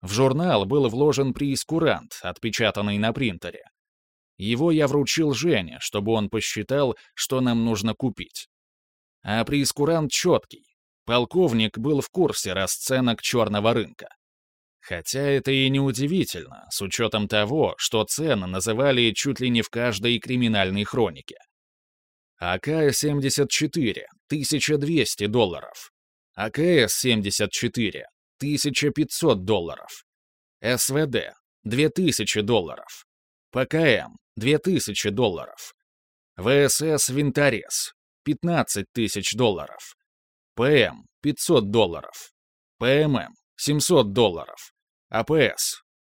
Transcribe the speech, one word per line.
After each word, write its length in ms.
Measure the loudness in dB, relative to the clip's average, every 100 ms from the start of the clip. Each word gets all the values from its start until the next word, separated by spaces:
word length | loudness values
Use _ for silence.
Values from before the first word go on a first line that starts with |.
В 100 | -4
журнал 520 | 2 2 2 2 2 2
был 220 | 2 2
вложен 440 | 2 2 2 0
прейскурант, 840 | -2 -2 -4 -2 0 2 0 -6 -12
отпечатанный 760 | -10 -6 -6 0 0 0 -2 0
на 140 | -2
принтере. 500 | -2 -4 -4 -12 -14 -20 _ _ _ _ _ _ _
Его 360 | -4 0 2
я 160 | 2 2
вручил 440 | 2 0 0 0
Жене, 460 | 0 0 0 -2 -10
чтобы 320 | -6 -4 0
он 160 | 0 0
посчитал, 680 | -4 -4 -6 -4 0 0 -2 -12
что 260 | -10 -4 0
нам 240 | 0 0
нужно 300 | 0 0 -2
купить. 540 | -2 -4 -4 -14 -14 -16 _ _ _ _ _ _ _
А 220 | -4 -2
прейскурант 640 | 0 0 0 0 2 2 0
четкий. 560 | 0 2 2 _ -20 _ _ _ _
Полковник 760 | -4 -4 -2 0 2 2 0 -2
был 220 | -2 -2
в 80 | -2
курсе 420 | -2 -2 -2 -4
расценок 720 | -4 -4 -4 -2 0 0 -2
черного 520 | -2 0 0 2 0
рынка. 340 | 0 -4 -10 -20 _ _ _ _ _ _ _
Хотя 400 | -12 -10 -6 -2
это 320 | 0 0 2
и 180 | 2 2
не 80 | 2
удивительно, 880 | 0 0 -2 0 -2 -6 -14 -20 -12
с 120 | -8
учетом 460 | -6 -2 0 0 0
того, 460 | 0 2 2 0 0
что 240 | -2 0
цены 460 | 0 -2 0 0 0
называли 640 | -4 -2 2 2 4 2
чуть 260 | 0 -4 -2
ли 120 | 0
не 120 | 0
в 80 | 0
каждой 480 | -2 -2 0 0 -2
криминальной 640 | -2 0 2 2 2 0
хронике. 540 | -2 0 0 -2 -18 -20 _ _ _ _ _ _ _ _ _ _
А 200 | -4 -4
К 320 | -2 2 2
семьдесят 600 | 2 0 0 0 0 0
четыре, 580 | 0 -2 0 0 -2 -10 _ _
тысяча 500 | -4 -2 0 2 0
двести 480 | 2 2 0 0 0
долларов. 680 | 2 2 0 -12 -18 -20 _ _ _ _
А 160 | -8 -6
К 80 | 0
С 360 | 4 4 4
семьдесят 580 | 2 2 2 0 -2 -2
четыре, 540 | -2 -4 -2 -4 -4 -14 _ _ _
тысяча 480 | -4 -2 -2 0 0
пятьсот 540 | 0 -4 0 2 2
долларов. 600 | 2 0 0 -8 -16 -20 _ _ _ _ _ _
С 300 | -2 0 0
В 160 | 0 0
Д, 260 | -2 -4 -14 _ _
две 260 | -4 0 0
тысячи 520 | 2 0 0 -2 -2
долларов. 640 | 2 2 0 -10 -16 -20 -20 _ _ _ _
П 140 | -6 -2
К 100 | 2
М, 400 | 4 2 0 -16 _
две 240 | -4 0 2
тысячи 520 | 2 0 -2 -2 -2
долларов. 640 | 2 0 0 -10 -16 -20 _ _ _ _ _ _
В 140 | -4 2
С 320 | 4 4 2
С 260 | 0 0 0
«Винторез», 840 | 0 0 2 2 0 -4 -8 -8 _ _ _
пятнадцать 600 | -6 -2 0 0 0 -4 -6
тысяч 420 | -2 -2 -2 -4
долларов. 600 | 0 2 0 -8 -14 -20 -20 _ _ _ _ _ -2
П 300 | 4 4 4
М, 200 | 0 -20 _
пятьсот 500 | -4 -4 4 4 4
долларов. 600 | 2 2 0 -12 -18 -20 _ _ _ _ _
П 240 | 2 4
М 140 | 4 0
М, 160 | -2 _ _
семьсот 580 | -8 -2 0 4 4 4
долларов. 600 | 4 4 2 -10 -16 -20 _ _ _ _
А 140 | -4
П 320 | 0 2 2 2
С, 240 | -6 -6 _ _ _